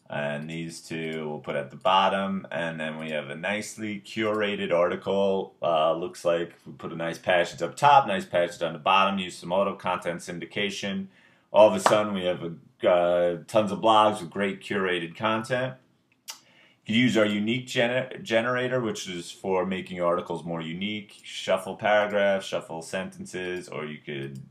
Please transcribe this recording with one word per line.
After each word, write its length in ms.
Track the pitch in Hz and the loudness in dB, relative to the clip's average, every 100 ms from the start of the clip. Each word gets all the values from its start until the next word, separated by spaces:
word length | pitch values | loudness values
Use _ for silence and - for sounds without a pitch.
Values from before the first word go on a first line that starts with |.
| - | -12
And 400 | 71 73 73 78 | -6 -4 -6 -8
these 320 | 82 82 - | -8 -10 -12
two 480 | - 82 80 80 78 | -10 -8 -6 -6 -6
we'll 100 | 76 | -8
put 160 | 78 76 | -6 -6
at 140 | 67 | -6
the 60 | 73 | -2
bottom. 720 | 92 95 95 98 98 95 - | 2 4 4 2 -2 -4 -6
And 300 | - 82 80 | -4 -4 -4
then 180 | 78 78 | -6 -6
we 140 | 78 | -6
have 180 | 76 71 | -6 -6
a 60 | 78 | -6
nicely 640 | 92 104 107 - 110 101 | -4 -4 -6 -10 -8 -8
curated 680 | - 110 107 107 101 98 95 | -10 -4 0 0 0 -2 0
article. 800 | 85 90 92 95 98 98 95 - - | 2 2 0 -2 0 2 0 -2 -4
Uh, 320 | 85 80 80 | 0 2 2
looks 320 | 80 87 - 87 | 0 -4 -4 0
like 300 | 85 87 - - | 0 -2 -10 -20
we 80 | |
put 180 | - - | -14 -12
a 40 | 85 | -6
nice 240 | 82 - | -6 -4
passage 420 | - 90 85 - | 2 2 2 -2
up 140 | 78 - | -8 2
top, 320 | 143 135 104 | 6 6 6
nice 180 | 95 98 | -2 0
passage 380 | 90 87 - | 0 0 -2
on 100 | 82 | -6
the 60 | 80 | -2
bottom, 400 | 95 95 98 98 | 4 4 4 2
use 180 | 92 - | -4 -8
some 140 | 87 | -2
auto 240 | 92 101 92 | 0 0 -2
content 460 | 95 90 90 85 | -4 -4 -4 -6
syndication. 840 | - 87 82 107 101 98 101 98 95 _ _ _ _ | -8 -10 -8 -4 -4 -4 -6 -6 -8 _ _ _ _
All 160 | - 104 | 8 8
of 80 | 98 | 8
a 40 | |
sudden, 340 | - 107 104 | 6 6 4
we 120 | 95 90 | 0 -2
have 160 | 87 | -2
a, 440 | 85 82 - - 104 | -4 -10 -18 -2 4
uh, 500 | 87 87 87 87 85 - | 4 6 4 2 0 -2
tons 240 | 110 101 | 0 0
of 80 | 95 | 2
blogs 420 | 98 107 107 98 | 4 6 6 2
with 80 | 82 | -6
great 320 | 95 98 95 | -4 -4 -4
curated 540 | - 104 95 90 82 - | -6 -2 -2 -2 -4 -4
content. 600 | 110 110 110 123 131 - _ _ _ _ - | -2 -2 -2 -4 -4 -8 _ _ _ _ -18
You 640 | - _ _ _ _ - | -18 _ _ _ _ -2
could 20 | 110 | 2
use 220 | 123 104 | 4 4
our 80 | 104 | 4
unique 420 | 104 107 127 123 | 2 -2 -4 -4
gener-, 560 | 127 120 127 127 - | 0 0 0 -4 -8
generator, 560 | 98 113 123 123 127 127 | 0 0 2 0 0 -2
which 260 | 113 101 95 | -2 -4 -8
is 240 | 87 85 | -10 -10
for 320 | - 98 92 | -8 -2 0
making 340 | 92 92 90 90 | 0 -2 -6 -2
your 100 | 87 | 0
articles 360 | 87 90 82 | 0 -2 -8
more 180 | 85 82 | -6 -8
unique. 600 | 82 87 104 107 101 - | -8 -6 -6 -6 -10 -20
Shuffle 520 | - - - 110 95 92 | -16 -8 -2 -2 -2 -4
paragraphs, 720 | 104 104 104 101 101 98 - | 2 2 2 2 2 2 -2
shuffle 340 | 87 - 82 | -6 -6 -12
sentences, 840 | - 95 92 - - 90 90 90 - | -8 -8 -8 -10 -12 -8 -6 -8 -8
or 180 | - 78 | -10 -10
you 140 | 76 | -10
could 380 | - 69 69 67 - | -10 -10 -8 -12 -16